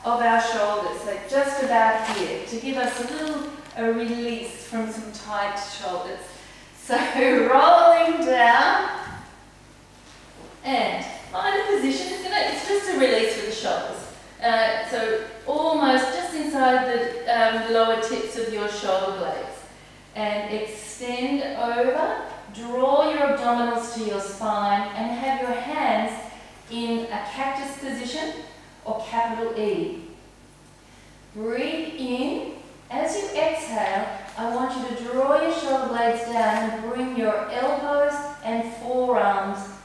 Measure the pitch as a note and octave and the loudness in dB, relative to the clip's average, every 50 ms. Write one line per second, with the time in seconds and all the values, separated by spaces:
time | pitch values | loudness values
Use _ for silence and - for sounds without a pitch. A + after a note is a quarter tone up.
0 | - A#3 A#3 A#3+ A#3 A#3 A3+ A#3 A#3 A#3 A3+ A3+ G#3 G#3 G#3 G#3 - - - - | 0 0 0 4 4 4 4 4 4 2 0 0 0 0 0 -2 -2 -4 -6 -6
1 | - G#3 F#3+ G3 - - C4+ C#4 C#4 C#4 C#4 C#4 C4 A#3 A#3 A#3 A3+ A3+ A3 A3 | -6 -6 -8 -8 -6 0 0 2 2 2 0 -2 0 2 4 4 6 4 4 2
2 | A3 A3 G#3+ G3 F3+ - - - - - A#3 A3+ C4 C4+ C4+ C4 B3 - - A#3 | 0 -2 -2 -2 -2 -4 -4 -6 -8 -8 -8 -6 -6 -4 -4 -2 -2 -2 -2 -4
3 | A#3+ B3 D4+ D4+ D#4 D#4 D4+ C#4 - - - - - - - A#3 A3+ A3+ A3+ A#3 | -6 -6 -6 -6 -4 -4 -4 -6 -6 -8 -10 -14 -16 -14 -8 -2 0 0 0 0
4 | A#3 A3+ A#3 A#3+ A#3 A#3+ A#3 A3+ - - - - - - A#3 A3 A3 A3 G#3+ A3 | 0 -2 -2 -4 -4 -4 -4 -6 -8 -10 -12 -14 -14 -8 -6 -4 -4 -4 -6 -10
5 | A3 G#3+ - - - G#3 G#3 G#3 G3+ G#3 G3+ G3+ - - - - - F3+ F3+ F3 | -10 -12 -14 -14 -10 -6 -4 -2 -2 -2 -4 -6 -8 -8 -10 -8 -6 -6 -4 -4
6 | F3+ F3+ F#3+ - - - - - - - - - - - - - - - B3 - | -6 -8 -10 -12 -12 -16 -18 -18 -20 -20 -20 -20 -20 -20 -20 -20 -4 0 0 0
7 | - - - B3+ B3+ B3+ B3 - A3+ A#3+ B3+ C#4 D#4 E4 F4 E4+ E4+ E4+ E4+ E4 | 0 0 2 2 4 4 6 4 6 6 8 8 10 10 10 10 10 10 8 8
8 | E4 E4 E4 - - B3+ B3+ B3 A#3+ A#3 A#3+ - - - - - - - - - | 6 2 2 0 2 2 4 6 8 8 8 8 6 4 4 2 0 -2 -6 -8
9 | - - - - - - - - - - - - - - - - - - - - | -10 -10 -12 -14 -16 -18 -20 -20 -20 -20 -20 -20 -20 -20 -20 -20 -20 -20 -20 -20
10 | - - - - - - - - - - - - - B3+ C4+ A#3 - - - - | -20 -20 -20 -20 -20 -20 -20 -20 -20 -20 -20 -10 -4 0 0 2 2 0 -2 -4
11 | - - - - - - - - - G4 G4 G#4 A4 G#4 G4+ - B3+ C4+ C4 - | -6 -8 -10 -12 -14 -8 -6 -2 0 0 0 0 2 2 2 2 4 2 0 0
12 | - - F#4+ - - F#4 G4+ G#4 - - D4+ - - - G4+ G4+ - F#4 F4+ C4+ | -2 -4 -6 -6 -4 -2 0 0 0 0 -2 -4 -2 0 0 0 2 0 2 4
13 | C4 A#3+ A3+ A3 A3+ A3 - - G#3+ G#3 A3 - - - - - - - - - | 4 6 6 4 4 2 0 -2 -4 -6 -6 -4 -2 -2 -2 -2 -2 -6 -8 -10
14 | - - - - - - - - A3+ A#3 A3+ A3+ A3 A3 A3 - - - B3+ A#3 | -12 -14 -16 -18 -20 -20 -14 -2 0 2 4 4 4 2 2 0 -2 -4 -2 -2
15 | A3 A3 A3 - - - - - - B3+ C#4+ D4+ D#4 D4+ - - C4+ C4+ B3+ B3+ | 0 0 0 -2 -2 -6 -12 -12 -6 -2 -2 0 2 2 4 4 4 6 4 4
16 | C4 B3+ - - - F4 E4+ D#4 D4 D4 C#4 C#4 C4 B3+ B3+ B3+ B3+ B3 A#3+ A#3 | 4 2 -2 -2 -4 -4 -4 -4 -4 -2 0 4 6 6 6 6 4 2 0 0
17 | A#3 - - - - - A#3 A#3 A3+ A3+ A3+ A3+ A3+ A3+ A3+ A3+ A3+ A3+ A3+ A3+ | 0 -2 -4 -6 0 0 2 4 4 4 2 0 -2 2 4 4 4 4 4 0
18 | A3 - B3+ - A3+ A3 - A#3+ A3+ A3 G#3+ G#3 G#3 G#3 G3+ - G3+ F#3+ F#3 F#3+ | 0 -2 -2 -4 -4 -6 -4 -4 -4 -4 -2 -2 -4 -4 -4 -4 -2 0 0 2
19 | F#3+ F#3+ F#3+ F#3 E3+ - - - - - - - - - - - - - - - | 0 -2 -2 -4 -4 -4 -4 -6 -6 -10 -12 -14 -16 -18 -20 -20 -20 -20 -20 -20
20 | - - - G#3+ G#3+ G#3 G#3 G#3 G#3 G#3 G#3+ G#3+ G#3+ - - - - - - - | -20 -16 -8 -4 -4 -2 -2 -4 -4 -4 -4 -6 -6 -6 -8 -12 -12 -14 -12 -10
21 | B3+ B3 B3 B3 B3 C4+ C#4+ C#4 - - - - - A#3+ A#3 A#3+ B3 C4 B3+ D#4 | -8 -6 -4 -4 -2 -2 -2 -2 -2 -4 -2 -2 -2 0 2 2 2 2 4 2
22 | E4 - - - - - - - - - - G#3+ A#3 A#3+ B3 B3+ C4 C4+ C#4 D4 | 0 0 -2 -4 -6 -10 -12 -14 -16 -16 -14 -12 -10 -6 0 2 2 4 4 4
23 | D4+ D4+ D#4 D4 C#4+ C#4 C#4 C4+ B3 A#3+ A#3+ A#3+ A#3+ A#3 A#3 A#3 A#3 - A3 A3+ | 4 2 0 0 0 0 0 0 0 0 2 2 0 0 -2 -4 -6 -6 -8 -6
24 | A3 G#3 G3+ G3 G3 G3+ G3 - A3 G#3+ G#3 G#3 G3+ G3+ G3+ G3+ G#3 - - A3 | -4 -4 -4 -4 -6 -8 -8 -6 -4 -2 -2 0 0 0 0 0 0 -4 -6 -6
25 | A3+ A#3+ A#3+ A#3+ C4 C4+ C4+ C4+ - A#3+ G#3 - B3 C#4 D4+ D4+ C#4 - A3 G#3+ | -4 -4 -4 -4 -2 -2 -2 -2 -2 -4 -4 -4 -4 -4 -4 -2 0 2 2 2
26 | A3 A3 - - - - - - - - - - - - A#3 A#3 A#3 A#3 A#3 A3+ | 0 -2 -4 -8 -12 -14 -16 -18 -20 -20 -20 -20 -16 -10 -8 -6 -2 -2 -2 -2
27 | A#3 A3+ A#3 A3+ - - - C4+ C4+ C4+ C4+ C#4 C#4 C#4 - - C#4 C4 A#3 A#3 | -2 -4 -6 -6 -8 -8 -6 -4 -4 -4 -4 -4 -6 -8 -10 -8 -8 -8 -6 -6
28 | A#3+ - - G#3 G#3+ - - - - - - - - - - - - G#3+ A3 A3 | -6 -6 -6 -6 -6 -6 -8 -10 -14 -16 -18 -20 -20 -20 -20 -14 -8 -6 -6 -6
29 | A3 - A#3 A#3 A3+ A3 A3+ A3+ A#3 A3+ - A3 G#3+ G#3 F3+ E3 - - - - | -6 -4 0 0 0 0 0 -2 -2 -2 -2 0 0 0 0 0 -2 -4 -6 -8
30 | - - - - - - - - - - - - - - - - - - - - | -12 -16 -20 -20 -20 -20 -20 -20 -20 -20 -20 -20 -20 -20 -20 -20 -20 -20 -20 -20
31 | - - - - - - - G#3+ A3 A3+ A#3+ C4 D4+ D#4 D#4+ D#4+ D#4+ - - - | -20 -20 -20 -20 -20 -18 -12 -8 -4 -4 -2 -2 -2 -2 -4 -4 -6 -8 -8 -8
32 | C4 B3 B3 B3 C#4 D4 - - - - - - - - - - - - B3 C4 | -4 -4 -2 -2 -2 -2 -2 -4 -6 -8 -10 -14 -16 -20 -20 -20 -16 -8 -4 -2
33 | D#4+ E4 - G#4 - - - D4 D#4+ D#4+ D#4+ - - A#3 A3+ G#3+ F#3+ F#3 F#3+ G3+ | -2 0 -2 -2 -4 -2 0 0 2 2 0 -2 -6 -4 -2 -2 0 0 0 -2
34 | G#3+ - - - - - - - A3+ A#3 A#3 B3 C4 C4 C4 C4 B3 B3 A3 A#3+ | -2 -4 -6 -10 -12 -14 -10 -6 -4 -2 -2 0 -2 -2 -2 -4 -4 -4 -6 -6
35 | A#3 A#3+ B3 C4 C4+ C#4 D4 D4+ D#4 E4 E4 - - C4+ C4 C4 C4 A3+ A#3 A#3 | -6 -4 0 0 4 6 6 4 4 2 0 0 0 0 0 2 2 0 0 2
36 | A#3 A#3 A#3 A#3 A#3 A#3 A3+ A#3 A3+ G#3+ G#3+ A3 A3+ A3 A3+ A3 A3 A#3 B3 B3 | 2 2 2 2 -2 -2 0 2 2 4 2 2 0 -2 -4 -4 -4 -4 -4 -4
37 | B3+ B3+ B3 A#3 A3+ G#3+ G#3 G#3 A3 - A3+ B3 C4 C#4 C#4+ C#4+ D4 C#4+ C#4+ C#4+ | -4 -2 -2 0 0 2 2 0 -2 -2 -2 0 0 2 0 0 0 0 2 4
38 | C#4+ D4 C#4+ C#4+ C#4+ D4 - - - A3 A3+ A#3 A#3 A#3 - - A#3+ A#3+ B3+ B3+ | 4 2 2 -2 -6 -6 -10 -8 -6 -2 -2 -2 -2 -4 -6 -8 -6 -2 0 2
39 | B3+ B3 A#3 G#3+ - - - G3 G3 G3+ G3+ - - - - - - | 2 4 4 4 4 4 2 2 0 -2 -4 -6 -8 -10 -12 -16 -18